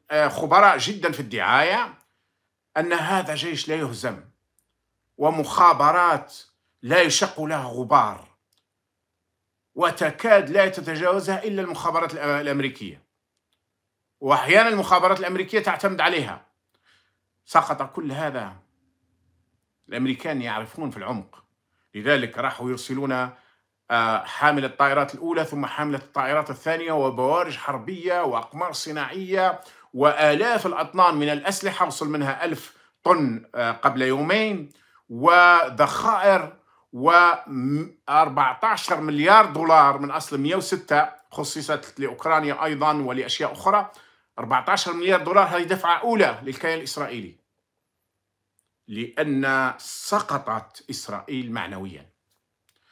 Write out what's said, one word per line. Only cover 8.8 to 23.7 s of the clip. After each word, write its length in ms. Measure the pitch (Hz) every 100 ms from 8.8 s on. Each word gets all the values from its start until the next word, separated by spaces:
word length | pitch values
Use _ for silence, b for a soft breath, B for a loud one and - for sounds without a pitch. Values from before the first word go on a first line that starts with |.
| _ _ _ _ _ _ _ _ _ -
وتكاد 720 | 170 - 160 - 226 202 143
لا 180 | 196 190
تتجاوزها 760 | 190 156 156 180 190 175 -
إلا 180 | 220 196
المخابرات 520 | 180 156 170 165 165
الأ-، 280 | 147 147 143
الأمريكية، 600 | 147 139 135 - 95 71 _ _ _ _ _ _ _ _ _ _ _ _
وأحيانًا 500 | 139 143 139 196 226
المخابرات 500 | 208 185 180 185 190
الأمريكية 400 | 180 185 185 214
تعتمد 420 | 202 165 196 180
عليها. 440 | 165 170 113 82 _ _ _ _ _ _ _ _ _ _ _
سقط 360 | 165 165 147 139 -
كل 160 | 151
هذا. 420 | 139 151 131 98 95 _ _ _ _ _ _ _ _ _ _ _ _ _
الأمريكان 520 | 120 131 131 160 139
يعرفون 480 | 120 110 110 - 143
في 60 | 107
العمق، 460 | 98 113 95 - _ _ _ _ _ 104
لذلك 420 | 120 139 120 120
راحوا 320 | 131 - 127
يرسلون، 420 | 123 - 131 139 127 127 b b b b